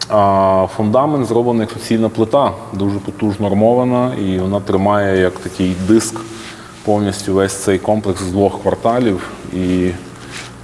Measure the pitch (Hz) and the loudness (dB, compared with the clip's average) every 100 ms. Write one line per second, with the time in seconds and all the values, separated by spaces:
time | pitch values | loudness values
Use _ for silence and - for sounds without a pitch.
0 | - 107 98 98 95 95 92 - 107 123 | -2 2 4 4 4 4 2 0 2 2
1 | 147 147 113 117 120 117 107 101 - 113 | 2 2 0 2 2 2 -2 -6 -2 0
2 | 110 110 110 143 123 95 - 98 101 101 | 0 0 2 2 2 -2 -8 -4 -2 -2
3 | 98 - 107 101 101 98 110 123 123 123 | -6 -4 -2 -2 0 4 4 4 2 0
4 | 127 127 98 92 92 101 98 95 101 104 | 0 -2 -2 -2 0 -2 0 2 2 2
5 | 101 95 92 90 90 - 92 90 95 113 | 2 2 2 0 -8 -2 -2 0 2 2
6 | - - - - - - - - - 104 | 2 -6 -12 -14 -16 -16 -18 -10 -2 0
7 | 104 98 - 95 95 - - 95 - 107 | 0 -2 -2 0 0 0 0 0 0 2
8 | 104 87 92 92 98 - 92 90 113 120 | 2 0 0 2 2 0 -2 0 0 2
9 | 120 90 - - - 92 90 92 90 90 | 2 0 -4 -14 -8 -4 0 0 0 -2
10 | - - - - - - | -10 -18 -16 -14 -16 -18